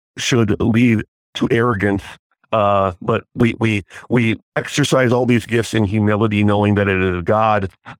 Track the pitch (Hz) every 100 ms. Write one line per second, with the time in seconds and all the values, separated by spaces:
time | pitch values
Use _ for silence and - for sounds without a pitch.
0 | _ - - 123 107 98 107 113 123 107
1 | - _ _ - - 117 120 107 101 98
2 | - - _ _ - 110 101 101 98 90
3 | - 110 - - 120 - 113 104 - -
4 | - 117 113 107 _ - - - 139 135
5 | 123 123 120 120 - 117 110 110 101 107
6 | 104 104 113 104 104 104 104 101 101 95
7 | 92 90 85 107 110 104 95 - - -